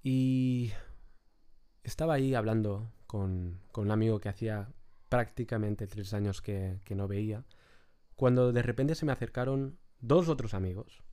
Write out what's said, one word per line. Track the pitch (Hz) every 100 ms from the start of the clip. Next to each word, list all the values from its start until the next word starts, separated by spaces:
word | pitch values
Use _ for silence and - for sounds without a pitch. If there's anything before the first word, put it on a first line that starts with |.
y | 131 131 131 131 127 127 120 101 - - - - _ _ - - - _
estaba | - - 160
ahí | 143 135 127
hablando | 110 110 107 101 110 - -
con, | 104 95 92 90 90 -
con | - 101
un |
amigo | 107 110 110
que | 104
hacía | 98 110 104 104 - - - -
prácticamente | 123 117 - 117 113 107 104 98
tres | 101 95
años | 104 104 95
que, | - 101 95 92 -
que |
no | 98 98
veía, | 101 107 107 131 - - - - - _ -
cuando | 127 123 123
de | 120
repente | 117 113 139
se | 160 156
me |
acercaron | 123 120 - 127 135 135 143 - -
dos | 117 160 165
otros | 143 -
amigos | 98 92 92 - - -